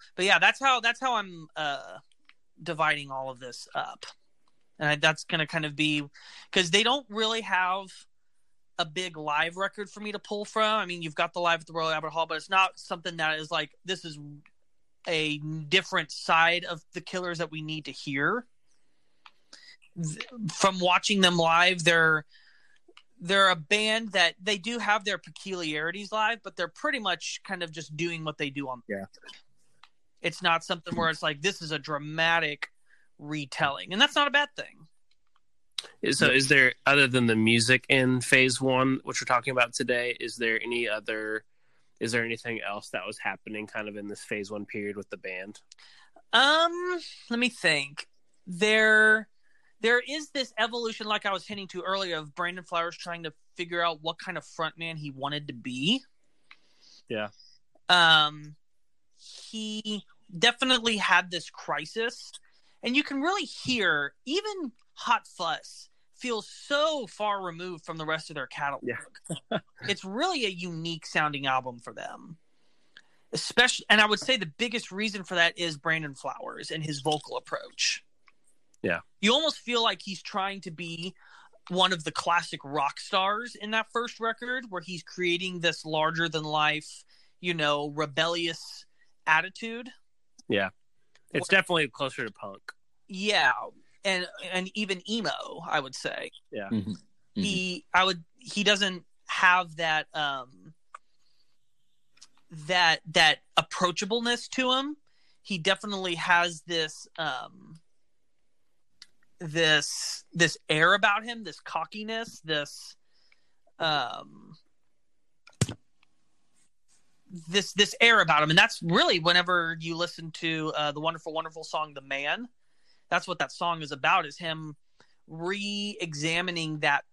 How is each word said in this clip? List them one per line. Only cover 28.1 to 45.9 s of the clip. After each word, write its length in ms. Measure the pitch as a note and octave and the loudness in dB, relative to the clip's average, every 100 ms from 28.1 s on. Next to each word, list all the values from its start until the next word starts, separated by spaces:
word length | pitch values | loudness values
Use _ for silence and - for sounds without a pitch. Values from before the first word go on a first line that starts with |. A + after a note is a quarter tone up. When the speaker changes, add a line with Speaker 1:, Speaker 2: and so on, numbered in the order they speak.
| E3 | -4
Speaker 1:
what 140 | D#3 D3+ | -6 -4
they 120 | D3 | -6
do 200 | C3+ C#3 | -4 -8
on 120 | B2 - | -8 -8
Speaker 2:
Yeah. 200 | G2+ G2 - - - _ _ _ _ - _ _ _ | -10 -10 -16 -20 -20 _ _ _ _ -20 _ _ _
Speaker 1:
It's 200 | F3 E3 | -6 -2
not 220 | F3+ E3 | 0 0
something 320 | - F3 E3+ E3+ | 0 -6 -6 -2
where 140 | E3 | -2
it's 120 | D3+ | 0
like, 200 | E3 D3 | -4 -2
"This 200 | E3+ G3 | -2 -4
is 100 | D#3+ | -6
a 60 | D3+ | -6
dramatic 920 | C#3 C#3+ D3 D#3 E3 E3 D#3 D3 - _ _ - _ _ | -4 -6 -6 0 2 2 0 -4 -10 _ _ -20 _ _
retelling," 760 | D3 D3+ C#3 - D3 C#3+ - | -10 -8 -8 -2 -2 -2 -6
and 100 | F#3+ | 2
that's 140 | C#4+ D#4 | 2 4
not 120 | C#4+ | 2
a 20 | |
bad 240 | C#4 C#4+ - | 2 0 -4
thing. 320 | - - D#3 _ _ _ _ _ _ _ _ - - - - | -14 -16 -20 _ _ _ _ _ _ _ _ -12 -12 -4 0
Speaker 2:
So 160 | C3+ D3+ | 4 6
Speaker 3:
Yep. 80 | C3 | 6
Speaker 2:
is 120 | C3+ | 6
there, 280 | C#3+ B2+ - - | 6 6 4 4
other 220 | C#3+ C3+ | 6 6
than 200 | B2+ A#2+ | 6 4
the 80 | A2 | 6
music 500 | A2 A#2 A2+ B2+ - | 6 6 6 4 6
in 320 | C3+ B2+ B2+ | 4 6 2
phase 380 | A#2+ C3+ B2+ B2 | 4 6 6 4
one, 380 | C3 B2+ C3 C3 | 2 4 4 2
which 180 | - B2+ | -2 -6
we're 40 | B2 | 0
talking 260 | B2 B2+ | 0 2
about 220 | B2+ A#2+ | 0 0
today, 420 | - B2 B2 A#2+ A#2 | 0 0 0 0 -4
is 180 | A#2 A#2+ | -6 -2
there 240 | A#2 A2 | 0 0
any 260 | A#2 A#2+ A#2 | -2 -2 -2
other, 560 | G#2+ G#2 A2 A2 G#2+ - _ _ _ _ _ | -4 -4 -6 -4 -6 -8 _ _ _ _ _
is 120 | A2+ | -2
there 100 | A#2 | 0
anything 380 | A2+ A2+ A#2+ A2+ | -2 -4 -6 -6
else 280 | - G#2 - | -6 -8 -8
that 160 | G#2+ F#2+ | -8 -8
was 120 | G#2+ | -6
happening 500 | G#2+ F#2+ - G#2+ G#2+ | -6 -8 -8 -10 -8
kind 200 | A2+ G#2+ | -8 -8
of 80 | G#2 | -10
in 100 | G2+ | -10
this 140 | G#2 | -12
phase 260 | - G#2+ G2 | -8 -6 -6
one 140 | G#2 G#2 | -8 -8
period 300 | A2+ G2+ G2+ | -8 -8 -8
with 120 | F#2+ | -12
the 80 | G2 | -12
band? 440 | F#2+ F#2 F#2+ - _ - - | -10 -10 -12 -16 _ -20 -20